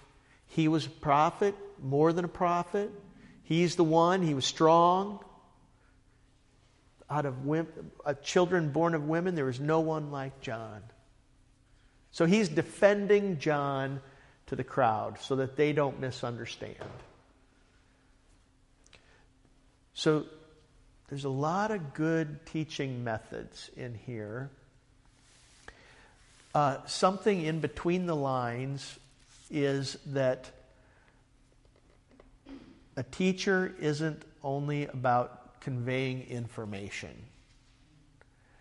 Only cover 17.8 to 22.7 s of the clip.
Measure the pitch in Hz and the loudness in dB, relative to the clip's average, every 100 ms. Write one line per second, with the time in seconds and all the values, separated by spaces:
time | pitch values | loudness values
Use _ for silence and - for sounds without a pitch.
17.8 | _ _ _ _ _ _ _ _ _ _ | _ _ _ _ _ _ _ _ _ _
18.8 | _ - _ - _ _ _ _ _ _ | _ -20 _ -20 _ _ _ _ _ _
19.8 | _ - 160 156 - - - - _ _ | _ -2 2 2 0 -14 -20 -20 _ _
20.8 | _ _ - 143 139 135 151 185 214 214 | _ _ -12 -8 -4 -2 0 0 -2 -2
21.8 | 147 135 160 165 156 147 - 156 151 | -6 -2 0 2 -2 -6 -8 -6 -6